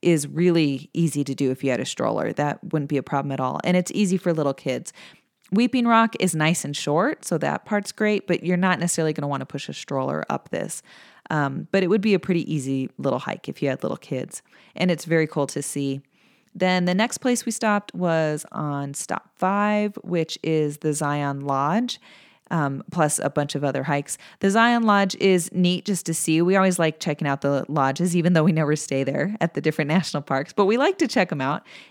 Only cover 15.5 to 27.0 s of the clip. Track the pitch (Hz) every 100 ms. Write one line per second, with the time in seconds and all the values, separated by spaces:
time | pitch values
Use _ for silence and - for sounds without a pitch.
15.5 | - 143 - 139 139 - _ _ _ _
16.5 | - 185 185 180 180 233 - 262 247 -
17.5 | 220 226 208 - 170 180 160 156 151 -
18.5 | - 151 143 143 147 - - _ _ 185
19.5 | 202 208 208 208 202 - 175 160 - -
20.5 | 160 151 147 156 147 151 147 143 139 143
21.5 | 135 143 196 247 - - - - _ _
22.5 | 170 143 135 - 180 151 - - 147 143
23.5 | 143 143 135 135 143 143 - - - 196
24.5 | 202 233 240 226 202 196 - 196 185 170
25.5 | - 180 180 - 190 - 160 - 160 170
26.5 | 196 190 180 165 156